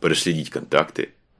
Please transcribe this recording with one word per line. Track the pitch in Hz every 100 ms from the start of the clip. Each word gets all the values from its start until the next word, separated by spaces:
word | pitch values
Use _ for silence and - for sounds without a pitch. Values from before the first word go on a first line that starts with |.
проследить | - 80 - 80 69
контакты. | - - 71 80 - - _ _